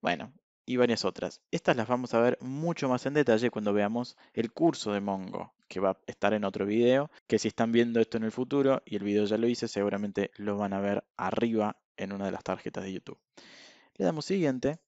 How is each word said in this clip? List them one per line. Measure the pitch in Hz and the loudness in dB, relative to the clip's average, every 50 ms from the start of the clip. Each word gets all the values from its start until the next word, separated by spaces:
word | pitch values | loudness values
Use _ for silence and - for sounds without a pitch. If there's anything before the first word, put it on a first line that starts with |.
Bueno, | - 90 87 76 - - - _ _ _ _ _ _ - | 0 -2 -2 -2 -4 -14 -14 _ _ _ _ _ _ -4
y | 123 | 2
varias | 123 123 120 117 107 - | 2 4 4 4 0 0
otras. | 117 - - - 90 - - _ _ | -4 -4 -4 -8 -8 -8 -12 _ _
Estas | - 170 _ - 160 123 | -6 -2 _ 2 2 2
las | 110 110 | 2 0
vamos | 127 123 127 117 - | 0 -2 -2 0 2
a | 113 | 4
ver | 117 123 123 - | 4 4 2 0
mucho | - 127 131 143 156 170 170 - - 135 | -4 -8 -6 -4 -4 -4 -2 -2 0 0
más | 127 123 - 131 | 0 0 0 0
en | 143 | 2
detalle | 151 143 127 113 110 120 120 | 2 4 4 4 4 4 0
cuando | - 113 104 104 101 | -2 -2 -2 0 2
veamos | 104 101 101 110 120 120 - - _ - _ _ | 2 2 2 0 -4 -6 -6 -12 _ -20 _ _
el | 110 113 113 | -4 -4 -4
curso | _ - 160 170 147 - - 110 | _ 2 2 2 2 2 -4 -2
de | 104 101 | -2 -2
Mongo, | 98 101 98 95 92 92 90 92 90 - _ _ _ _ | -2 -2 -4 -4 -6 -8 -10 -10 -10 -12 _ _ _ _
que | - 92 | -6 0
va | 98 95 | 0 0
a | 95 _ _ | 0 _ _
estar | - - _ - 101 107 | -16 -10 _ 0 0 0
en | 107 104 | 2 -2
otro | 98 98 - 98 | -4 -2 -2 -2
video, | 101 104 113 120 120 127 135 147 156 _ - _ | 0 2 4 4 4 4 4 0 -2 _ -20 _
que | _ - 107 | _ 0 0
si | - 110 | 0 -2
están | - - 120 113 | 0 0 0 4
viendo | 117 117 120 120 117 117 | 4 4 4 4 4 2
esto | 113 - - 117 | 2 2 0 -4
en | 110 | -4
el | 110 107 | -4 -4
futuro | - 127 127 139 143 135 135 135 - _ | -4 -4 -2 0 2 4 4 2 0 _
y | - 113 101 | -6 -8 -4
el | 98 | -2
video | 104 104 104 104 | 2 2 2 2
ya | 101 107 107 | 2 2 2
lo | 113 120 | 2 2
hice, | 120 - - 113 | 0 0 -4 -4
seguramente | - 101 101 104 101 98 104 104 95 - 101 - _ | -2 0 0 0 0 -2 -4 -4 -2 -2 -4 -4 _
lo | - 101 104 101 101 | -8 -6 -4 -2 -2
van | 104 98 98 | -2 -2 -2
a | 98 | -2
ver | 101 101 101 98 - _ _ | 0 0 -2 -2 -4 _ _
arriba | - - - - - - - - 107 104 107 - _ _ _ _ | -6 -4 -4 0 0 0 2 2 0 0 0 -2 _ _ _ _
en | - 110 98 | -10 -8 -8
una | 101 98 98 | -6 -4 -4
de | 98 | -4
las | 92 95 - | -4 -6 -4
tarjetas | - 95 95 - - - - 98 | -6 -6 -4 -6 -10 -8 -8 -8
de | 95 95 | -8 -8
YouTube. | - _ - - _ _ _ _ - - - - - - - - _ _ _ _ | -10 _ -14 -18 _ _ _ _ -20 -20 -20 -20 -20 -20 -20 -20 _ _ _ _
Le | _ 196 | _ -2
damos | 180 165 151 147 | 0 0 -2 -4
siguiente. | - 190 202 170 143 131 127 117 139 151 - _ | -2 -2 0 2 0 0 0 -2 -2 -4 -4 _